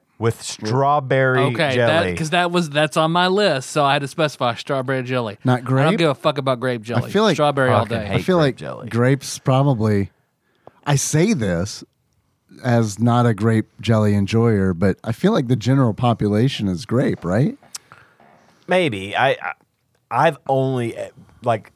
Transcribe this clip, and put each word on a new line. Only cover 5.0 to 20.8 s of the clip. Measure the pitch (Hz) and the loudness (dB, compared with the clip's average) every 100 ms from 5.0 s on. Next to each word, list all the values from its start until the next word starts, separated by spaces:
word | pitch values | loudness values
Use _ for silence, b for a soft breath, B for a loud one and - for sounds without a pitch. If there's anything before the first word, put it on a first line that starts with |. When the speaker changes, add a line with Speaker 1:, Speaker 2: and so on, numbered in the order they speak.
Speaker 2:
jelly. | 123 127 113 98 | -2 -4 -4 -4
Speaker 3:
Not | 127 123 | -2 -2
Speaker 2:
I | |
Speaker 3:
grape? | 123 131 151 | 0 0 2
Speaker 2:
don't | 175 | 2
give | 165 | 0
a | |
fuck | 135 156 147 | 0 -2 -2
about | 135 123 | -2 -2
grape | 127 120 | -2 -4
jelly. | 107 117 | -4 -4
Speaker 3:
I | 123 | -2
feel | 196 | 0
like | 220 156 | 2 2
Speaker 2:
Strawberry | 147 139 127 | 0 2 2
all | 107 | 2
Speaker 1:
Fucking | 110 113 | 0 -6
Speaker 2:
day. | 104 | -4
Speaker 1:
hate | |
Speaker 3:
I | 92 | -4
feel | 90 180 | 0 2
Speaker 1:
grape | 147 | 2
Speaker 3:
like | - | -2
Speaker 1:
jelly. | 71 62 73 | -10 -12 -6
Speaker 3:
grapes | 113 123 139 - - | 0 2 0 -4 -6
probably, | - 131 139 120 110 101 95 - _ _ b b b b - | 0 2 2 2 2 2 0 -8 _ _ b b b b -2
I | 143 | 0
say | - 151 190 | 0 0 2
this | 185 104 85 101 - - _ _ _ _ _ _ - | 0 0 -2 -4 -8 -18 _ _ _ _ _ _ -8
as | 123 120 110 98 | 0 2 0 0
not | 120 120 120 | 2 4 2
a | |
grape | 101 113 110 - - | 2 2 2 -2 -6
jelly | - 110 104 | 0 2 4
enjoyer, | 101 98 113 117 104 95 | 2 0 2 2 2 0
but | 85 98 - | 2 0 0
I | - | -6
feel | 113 185 | -2 0
like | 220 120 | 0 0
the | 123 | -2
general | - 135 123 | 2 2 2
population | 95 123 113 104 104 131 - 101 | 2 0 0 0 2 0 0 -4
is | 87 - | -4 -2
grape, | - 269 - | -2 -2 -4
right? | 82 98 170 277 _ B B B B B B B B _ - | -2 0 0 -2 _ B B B B B B B B _ -2
Speaker 1:
Maybe. | 180 170 101 98 92 | 0 0 -2 -6 0
I, | 131 | 0
I, | 127 87 - _ _ _ _ _ | 0 -6 -12 _ _ _ _ _
I've | 117 160 143 - | 0 0 0 -2
only, | 135 131 131 | -2 0 -2